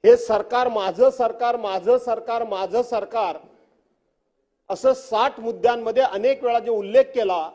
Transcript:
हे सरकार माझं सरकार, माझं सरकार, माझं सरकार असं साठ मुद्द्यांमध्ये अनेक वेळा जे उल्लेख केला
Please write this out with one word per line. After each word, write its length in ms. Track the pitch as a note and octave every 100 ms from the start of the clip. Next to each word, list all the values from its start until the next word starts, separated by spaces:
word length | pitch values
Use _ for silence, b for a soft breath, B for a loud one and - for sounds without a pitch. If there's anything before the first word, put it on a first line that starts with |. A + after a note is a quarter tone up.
हे 120 | G#3 A#3+
सरकार 520 | - G#3+ - B3 B3
माझं 420 | A3 F#3+ F3 C4
सरकार, 460 | B3+ A3+ A3+ A#3+ A#3+
माझं 420 | G#3 F#3+ F3+ B3
सरकार, 460 | B3 A3 A#3+ A3+
माझं 380 | A3+ F#3+ F#3+ A3
सरकार 540 | A#3+ A3+ G3 A3+ F#3+ D#3 - _ _ _ _ _ _ _ _ _ _ _ _
असं 220 | F#3+ C4
साठ 480 | C4 - G#3+ C4 -
मुद्द्यांमध्ये 640 | A3+ F#3+ A3+ A#3+ A3 A3+
अनेक 420 | - G3 A#3+ C4+
वेळा 140 | B3 A#3
जे 120 | A#3
उल्लेख 340 | A3 G3 A#3+
केला 460 | C4+ B3 G3+ F3 D#3+